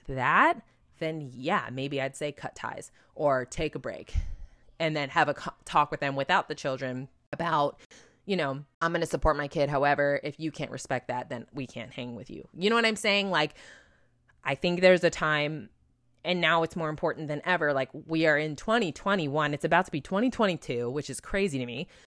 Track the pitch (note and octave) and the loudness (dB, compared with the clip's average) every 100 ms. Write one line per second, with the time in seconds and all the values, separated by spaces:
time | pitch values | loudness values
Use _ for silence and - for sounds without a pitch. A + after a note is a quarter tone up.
0 | - C3 B2+ F3 D4 C#4+ - _ _ _ | -8 -2 4 6 4 2 -6 _ _ _
1 | D#3+ D#3+ C#3+ A#2+ C3+ F#3+ A2+ B2+ C#3 C#3+ | -6 -6 -8 -6 -2 -2 -2 -6 -4 -4
2 | C3+ - D3 C#3+ - - A#2 - - - | -4 -6 -8 -8 -12 -10 -10 -10 -14 -20
3 | _ - D3 C3 B2 - D#3 C#3+ B2 E2 | _ -2 2 2 0 -4 -4 -4 -10 -12
4 | - - - - - - - - D#3+ D#3 | -4 -2 -2 -6 -12 -18 -20 -4 -2 -2
5 | C#3 E3+ D3 C#3 - - - E3+ D3 D3+ | 0 2 2 2 -8 -12 0 2 2 0
6 | C#3+ C#3 C#3 F#3 - D3+ D3 C3 C3 B2+ | -2 -2 2 2 0 -4 -4 -4 -4 -6
7 | C3+ _ _ - E3+ D#3+ D3 - - - | -10 _ _ -6 0 2 2 -2 -16 -20
8 | - _ - F#3 C#3+ C3+ D3 _ E3 E3+ | -20 _ -4 -2 -2 -4 -10 _ -2 0
9 | D#3+ D3+ D#3+ D3 C#3+ - C#3+ C#3+ C#3+ C#3+ | 0 0 2 2 -2 0 0 4 4 4
10 | C#3+ C#3+ D3 C#3+ D#3 - C#3+ C3 - B2+ | 2 0 -2 -6 -8 -6 -8 -8 -4 -4
11 | - B2 - A#2+ A#2 - B2+ - A2+ A#2+ | -4 -6 -6 -10 -10 -10 -10 -12 -12 -10
12 | B2 A#2 - D2+ - D#3 G3 A#3 A3+ G#3+ | -10 -10 -12 -14 -16 -2 2 4 2 0
13 | G#3+ G3+ G3 E3+ D3+ - - - - _ | 2 2 2 2 0 -2 -20 -20 -20 _
14 | _ _ _ _ - C#3 F3+ F3 F#3 F3+ | _ _ _ _ -6 -2 0 6 8 8
15 | E3+ - D#3 D3+ D3 D#3 G3+ _ _ _ | 6 2 0 2 0 -4 -10 _ _ _
16 | _ _ D#3+ F3+ E3 E3 E3 F3+ D#3+ D3+ | _ _ -4 0 4 4 2 -2 -4 -2
17 | E3+ D3 D3+ D3 - F3+ D3+ C3+ C3 D3+ | -2 -2 -4 -4 0 2 2 2 -2 -6
18 | D#3 D#3+ D#3+ D3 D#3 D3 - A#3 F#3+ - | -4 2 4 4 2 -4 0 2 2 -2
19 | - G3 D3 D3 D3 D3 D#3+ E3 F#3 D#3 | -2 0 2 0 0 0 4 4 4 -2
20 | - F#3+ B3+ - G#3 E3 - B2 A#2+ C#3+ | -2 0 0 2 2 0 -4 -4 -2 -4
21 | C#3 B2+ - G3+ G3 C3+ B2 A#2+ F3+ - | -6 -10 -4 0 0 0 -4 -6 -10 -14